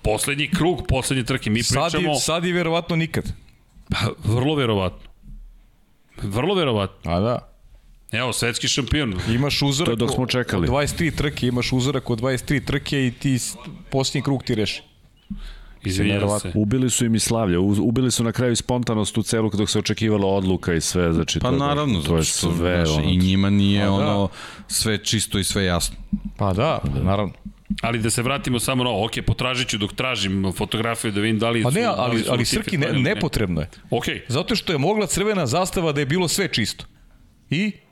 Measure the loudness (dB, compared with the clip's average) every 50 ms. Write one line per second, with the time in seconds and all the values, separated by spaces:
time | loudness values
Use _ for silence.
0 | 0 0 0 0 0 -2 -2 -2 0 -2 0 2 2 2 2 0 -2 -2 -2 0
1 | 0 0 0 0 0 0 -2 -2 0 0 0 2 2 2 2 2 2 2 0 0
2 | 0 2 0 0 0 0 0 0 0 0 0 0 0 2 0 0 0 0 0 0
3 | 0 0 -2 -4 -4 -4 -10 -10 -14 -20 -20 _ _ _ _ -20 -8 -6 -2 -2
4 | -2 -2 -4 -2 -2 0 2 2 2 2 2 2 2 2 2 2 2 0 -4 -6
5 | -20 -20 -20 -20 -18 -18 -16 -16 -16 -20 -20 -20 -20 _ _ _ _ _ _ _
6 | _ _ _ -8 -8 -4 -2 0 0 2 2 2 2 2 2 0 0 -2 -6 -8
7 | -4 -2 0 2 2 0 0 -2 -6 -12 -20 _ -20 -20 -20 -20 -20 -20 -20 -20
8 | -12 -6 -4 -2 -2 -2 -2 -2 -2 -2 -2 -2 -2 -2 -2 -2 0 0 0 0
9 | 2 0 -2 -2 -2 0 2 2 2 0 0 0 0 2 2 2 0 0 2 2
10 | 0 0 2 0 0 0 0 -2 0 0 0 0 2 2 2 2 0 0 0 0
11 | 0 0 0 0 -2 -2 -2 0 -2 0 0 0 0 0 0 0 0 0 0 -2
12 | -2 -2 -2 0 0 0 -2 -2 -2 -2 -2 -2 0 -2 -4 -4 -2 -2 0 0
13 | 0 0 -2 0 0 0 0 0 -2 -4 -8 -10 -14 -16 -16 -16 -12 -4 -2 0
14 | 0 0 -2 -2 0 0 -2 -2 -2 -2 0 0 0 -2 -4 -8 -12 -18 _ _
15 | -20 -20 _ _ _ _ -12 -12 -12 -14 -16 -18 -20 -20 -20 -10 -6 -4 -2 0
16 | 0 2 2 2 2 0 0 0 -2 -2 0 0 2 2 2 2 2 2 2 0
17 | 2 2 2 2 2 0 0 0 2 2 2 4 4 4 4 4 2 2 2 2
18 | 2 2 2 0 0 0 0 0 0 2 0 0 0 -2 -2 0 0 0 0 0
19 | 0 0 0 -2 0 0 0 2 2 2 2 0 0 0 0 0 0 0 -2 0
20 | 2 2 2 2 2 2 2 2 2 2 0 2 2 0 0 0 0 0 0 2
21 | 2 4 2 2 0 0 -2 -2 0 0 0 2 2 0 0 0 0 0 0 0
22 | 2 2 2 2 2 0 0 0 0 0 0 2 2 2 2 2 2 2 2 2
23 | 2 2 4 4 4 4 4 4 4 4 4 4 4 4 4 4 2 2 2 2
24 | 2 2 2 0 0 -2 -4 -10 -16 -16 -18 -18 -12 -6 -4 -2 0 0 -2 -2
25 | -2 -2 0 0 0 0 -2 -2 -2 0 0 0 2 2 2 0 0 -2 -6 -10
26 | -6 -6 -6 -6 -6 -10 -4 -2 0 0 2 2 2 0 0 0 -2 -2 -2 0
27 | 0 2 2 0 0 -4 -6 -12 -16 -18 -18 -18 -8 -8 -6 -4 -2 -2 -2 0
28 | 0 0 0 0 0 0 -2 -2 -2 -2 -2 -2 0 0 0 0 0 0 0 0
29 | 0 -2 -2 -2 -2 -2 0 0 -2 -2 -2 -2 -2 -2 -2 -2 -2 -4 -2 -4
30 | -4 -4 -2 -2 -2 -2 0 0 0 -2 -2 -2 -4 -2 -2 -2 -2 -2 -2 -2
31 | -4 -2 0 0 0 2 2 2 2 2 2 2 2 2 2 2 2 0 0 0
32 | 0 0 0 0 0 0 0 0 0 0 0 -2 -2 -2 -2 0 0 0 0 0
33 | 2 0 0 0 -2 -2 0 0 0 0 0 -2 -2 -4 -8 -20 -6 -4 -2 -2
34 | -2 -2 -6 -6 -6 -4 -2 -2 0 0 -2 -2 0 -2 0 2 2 2 2 0
35 | 0 0 0 0 0 0 0 0 0 0 2 0 0 0 0 0 0 2 0 0
36 | 0 0 2 0 2 0 0 0 -2 0 0 0 -2 -2 -4 -10 -16 -20 -20 -20
37 | -20 -20 -20 _ -20 -20 _ _ _ -4 -2 0 0 -2 -4 -8 _ _